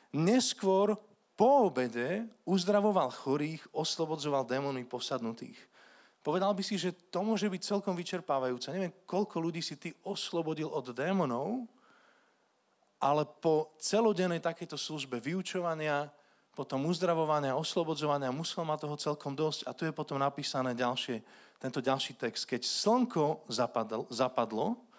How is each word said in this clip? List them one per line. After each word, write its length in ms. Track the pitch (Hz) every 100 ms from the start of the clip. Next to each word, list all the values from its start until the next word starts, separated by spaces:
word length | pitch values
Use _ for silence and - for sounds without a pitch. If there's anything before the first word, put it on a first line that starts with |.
| _
Neskôr 800 | 143 165 254 247 - 196 190 202 208 - _ _
po 420 | - 220 285 202
obede 560 | 131 123 120 127 202 226 - -
uzdravoval 640 | 190 180 208 208 190 131
chorých, 560 | - - 147 147 160 -
oslobodzoval 720 | 156 160 - 160 156 147 139 123
démony 400 | 135 143 131 120
posadnutých. 720 | 123 - 131 117 113 - - - _ - - _ _
Povedal 320 | - 175 196
by 80 | 196
si, 160 | 185 196
že 160 | 175 170 _
to 160 | 175 214
môže 240 | 214 208
byť 120 | 180 -
celkom 320 | 202 202 175
vyčerpávajúce. 720 | 170 180 - 135 127 123 -
Neviem, 240 | 180 180 - -
koľko 320 | 185 196 170
ľudí 160 | 165 165
si 160 | 160
ty 160 | 143 170 - 190
oslobodil 640 | 196 - 170 160 156 147
od 240 | 151 123
démonov, 720 | 120 160 196 147 120 160 254 233 _ _ _ _ _ _ _ _ _ _ _ _ _
ale 240 | 139 147 147
po 480 | - 165 156 156 _
celodennej 560 | - 208 226 180 185 170
takejto 400 | 170 165 165 147
službe 400 | - 151 135 123
vyučovania, 960 | 123 185 180 190 175 160 156 143 147 - _ _ _
potom 320 | - 135 135 151
uzdravovania, 720 | 175 180 165 156 151 139 131
oslobodzovania, 720 | 160 185 160 151 151 143 131
musel 320 | 131 165 -
mať 240 | 165 151 147
toho 100 | 147
celkom 340 | 151 147 143
dosť. 320 | 139 156 143 -
A 80 |
tu 140 | - 160
je 80 | 151
potom 260 | 143 139
napísané 560 | 139 143 139 135 127 120
ďalšie, 460 | 123 131 - 113 - - - _
tento 240 | 131 135
ďalší 380 | 123 139 - 120
text. 240 | 120 - -
Keď 160 | 123
slnko 880 | - - 202 240 247 175 151 156 -
zapadl-, 560 | 117 120 117 107 110 -
zapadlo, 640 | 117 127 127 113 110 165 247 -